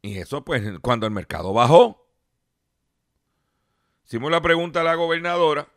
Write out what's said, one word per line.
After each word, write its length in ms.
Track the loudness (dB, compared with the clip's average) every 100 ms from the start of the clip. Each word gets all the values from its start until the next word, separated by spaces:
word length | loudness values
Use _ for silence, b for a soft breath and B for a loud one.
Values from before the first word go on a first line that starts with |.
Y 180 | -10 -12
eso, 260 | -8 -10 -4
pues, 180 | -4 -4 -8
cuando 240 | -4 -2 -2
el 40 |
mercado 400 | -6 -8 -8 -4
bajó. 560 | 2 6 6 6 0 _ _ _ _ _ _ _ _ _ _ _ _ _ _ _ _ _ _ _ _ _
Hicimos 260 | -8 -2
la 100 | 0
pregunta 400 | 2 0 0 -2
a 20 | -2
la 100 | 0
gobernadora. 720 | -2 -2 -2 0 0 0 -6